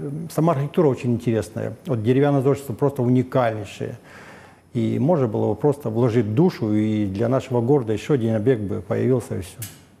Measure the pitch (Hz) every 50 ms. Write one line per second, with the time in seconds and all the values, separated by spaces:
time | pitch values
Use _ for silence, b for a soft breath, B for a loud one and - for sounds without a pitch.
0 | 156 147 143 156 165 160 - - 160 165 165 135 143 143 - - 175 143 123 -
1 | - 123 120 104 - 127 113 110 104 - - 113 110 110 113 - - - 135 113
2 | 104 113 127 135 143 143 143 139 123 139 139 - - - 117 - 147 139 139 -
3 | 127 120 127 127 123 127 - 135 123 117 110 107 101 98 - - 113 113 117 117
4 | B B B B B B B B B B B B B _ - 120 113 110 113 113
5 | 117 151 180 156 131 113 104 113 110 110 107 - - 147 135 - - 120 107 113
6 | 127 127 107 123 113 104 107 117 170 185 - - - 107 104 107 107 107 107 107
7 | 104 98 95 98 117 117 127 131 - - 127 120 117 117 147 147 120 107 110 101
8 | - - 156 131 110 113 110 110 104 123 135 110 104 95 101 101 95 - 113 110
9 | 113 120 131 123 110 - 113 101 90 - - - - - - - - - _ _